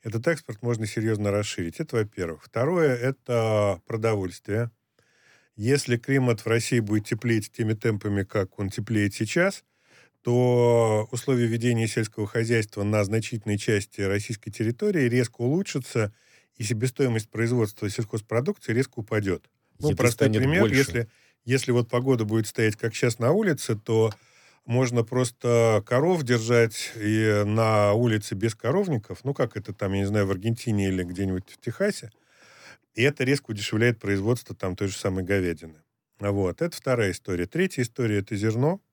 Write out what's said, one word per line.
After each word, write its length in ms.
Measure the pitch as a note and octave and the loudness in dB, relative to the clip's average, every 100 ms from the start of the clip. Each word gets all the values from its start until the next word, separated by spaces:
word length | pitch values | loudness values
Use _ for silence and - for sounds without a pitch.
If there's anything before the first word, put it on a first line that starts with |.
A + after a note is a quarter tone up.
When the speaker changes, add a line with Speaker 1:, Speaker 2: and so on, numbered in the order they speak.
Speaker 1:
этот 240 | A#2 A2 B2+ | -6 -4 -2
экспорт 340 | D#3+ - G#2+ | -2 -6 -10
можно 240 | A#2+ A#2 G#2+ | -4 -2 -4
серьезно 460 | - A2 G#2+ G#2 | -4 -2 0 0
расширить. 480 | G2+ G2+ - E2+ - | 0 -2 -6 -8 -6
Это 160 | D#3+ A#2+ | -6 -4
во-первых. 480 | G#2 - F2 D#2+ | -4 -4 -8 -8
Второе — 500 | - - C3 F3+ D#3 | -10 -4 -2 2 2
это 880 | A#2+ B2 C3+ - A#2+ A2+ G#2+ G#2 F2 _ | 2 -2 -4 -2 0 2 2 2 0 _
продовольствие. 840 | A2+ A2+ G#2+ F#2 - - G#2 A#2+ _ _ _ _ _ _ _ _ - | -2 0 0 -2 -8 -6 -4 -4 _ _ _ _ _ _ _ _ -6
Если 400 | G#2+ C#3+ - A#2+ | 0 0 2 -2
климат 440 | - C3+ B2+ A2 | 0 0 2 0
в 60 | - | 0
России 340 | A2+ - B2 | 0 2 0
будет 260 | G#2 G#2+ G#2 | 2 -2 -2
теплеть 440 | A2+ A#2+ A2 G2+ | -4 0 -2 -2
теми 220 | - A2 | -4 -2
темпами, 480 | G#2+ A#2 G#2+ G#2 G2+ | 0 -2 -2 -2 -2
как 360 | F#2+ G#2+ F#2+ - | -2 -2 -4 -4
он 120 | G2 | -6
теплеет 440 | F2+ G#2 A2 G2+ | -6 -2 0 0
сейчас, 500 | - A2 - F#3 G3 _ _ _ _ _ _ | -2 -4 0 0 -2 _ _ _ _ _ _
то 880 | - B2 B2 B2 A#2+ A#2 A2+ A2 A2 | 0 2 4 4 4 4 4 2 -2
условия 360 | A#2+ - B2+ A#2 | -6 0 2 2
ведения 420 | A#2 A#2+ A2+ A2+ | 2 0 2 0
сельского 380 | - G#2+ - G#2 | -2 -4 -4 -4
хозяйства 580 | A2+ A2+ A#2 G#2+ - | -2 0 0 0 -4
на 180 | G2+ G#2+ | 0 2
значительной 560 | G2 A2+ A2 A2+ G#2+ G#2 | 2 0 -4 -8 -4 -4
части 440 | - G#2 G2 - | 0 0 -2 -6
российской 480 | G2 G2+ G#2 A2 - | -2 -2 -4 -10 -10
территории 580 | - A2 B2 G#3 F3+ B2 | -4 -4 -2 0 2 2
резко 320 | B2 B2 _ | 2 0 _
улучшатся, 720 | A#2+ D#3+ G3 C#3+ B2 A#2+ G#2 - _ _ _ _ | -2 -2 -2 -6 -4 -2 -2 -4 _ _ _ _
и 60 | |
себестоимость 680 | G#2+ A2+ B2+ - C3+ A2+ G#2+ | -4 -2 -4 0 0 0 -4
производства 600 | G#2+ A2+ B2 G#2+ - G#2 | -4 0 0 0 -2 -6
сельхозпродукции 840 | - G#2+ A2+ - A2+ C#3+ G#3 - | -4 -6 -6 -4 -2 -2 -6 -4
резко 280 | A2+ C3+ - | -2 -2 -6
упадет. 500 | G#2+ A2 G2 F2 _ _ _ _ | -4 -4 -2 -4 _ _ _ _
Ну, 80 | D3 | -2
Speaker 2:
Еды 80 | C#3+ | 2
Speaker 1:
простой 320 | A#2+ A#2 C3+ | 0 2 2
Speaker 2:
станет 100 | A2 | 4
Speaker 1:
пример. 220 | C3 E3 | 2 4
Speaker 2:
больше. 160 | D3 C3 | 4 4
Speaker 1:
Если, 320 | C#3 A#2+ A2+ _ _ _ | 2 0 -6 _ _ _
если 280 | - C3 B2+ | -2 -2 2
вот 160 | A#2+ A#2 | 0 2
погода 360 | A#2+ B2+ B2+ | -2 2 2
будет 220 | G#2+ A2 G#2+ | 2 0 0
стоять, 300 | - A2 G#2 | 0 0 0
как 180 | A#2 | -4
сейчас 240 | - B2 A#2 | 0 -2 2
на 140 | A#2 | 2
улице, 420 | F3+ G#3+ D3+ - | 2 2 -2 -2
то 380 | G#2+ - A2 A2 G#2+ _ _ - _ | -4 0 2 2 0 _ _ -20 _
можно 380 | - A#2+ C3 B2 | -2 0 2 0
просто 800 | G#2+ B2+ B2+ - A#2+ A#2 A2+ G#2+ | 0 0 -2 -2 2 4 6 4
коров 380 | G2 B2 D#3+ F#3 | 2 2 2 2
держать 680 | C3 A#2+ A2 A#2+ A2+ - - | 2 0 4 4 4 0 -10
и 480 | A2+ G#2+ G#2+ A2 G#2 | -6 0 2 4 2
на 480 | G#2 A2 A2 G#2+ G#2 | 2 2 4 4 4
улице 440 | G#2+ B2 G#2+ - G2+ | 4 2 0 -2 -2
без 180 | A2+ | -2
коровников, 680 | - A2+ E3+ G3+ C3+ - F2+ | -2 -2 0 0 -2 -4 -10
ну, 100 | C3 | -6
как 220 | C#3+ A#2 G#2+ | -2 -2 -4
это 160 | G2 | -12
там, 220 | F#2+ G2+ | -6 -2
я 60 | G2 | 0
не 60 | G2 | 0
знаю, 200 | G#2+ G2 | 2 0
в 20 | |
Аргентине 580 | F#2+ G#2 A#2 - G#2 G2 | 0 -2 -4 -2 0 0
или 140 | F#2+ | 0
где-нибудь 480 | F2 F2 G2 F#2 - | -4 -4 -2 -2 -6
в 100 | - | -12
Техасе, 500 | - - G3+ - G#2+ _ _ _ - - - - _ | -10 -2 -2 -2 -12 _ _ _ -20 -20 -20 -20 _
и 80 | - | 0
это 220 | B2+ D3 | 0 2
резко 260 | B2+ C#3 - | 0 0 -2
удешевляет 480 | G#2+ G#2 G#2+ A#2+ A#2 | -8 -4 2 2 2
производство 560 | G2 G2+ G2+ A#2+ - | -2 -2 0 -2 -4
там 220 | - F#2+ F2+ | -8 -8 -4
той 100 | G2 | -4
же 100 | G2 | -2
самой 280 | G#2 F#2+ | -4 -2
говядины. 580 | F2+ G2 F2+ E2 E2+ D#2 _ _ _ _ | 0 0 0 -4 -10 -20 _ _ _ _
Вот, 420 | G2+ G2+ F#2+ - | -4 0 0 -2
это 120 | E3+ - | -4 -4
вторая 340 | - B2 G2+ | -2 0 0
история. 360 | F2+ - F2+ F2 | -2 -6 -4 -2
Третья 360 | - F#2+ - | -2 -2 -2
история — 360 | B2 - A#2 G#2 | -6 -2 -2 0
это 160 | G2 G#2 | -2 -2
зерно. 440 | A2 A2 C#3 F#3+ _ | -2 0 0 -2 _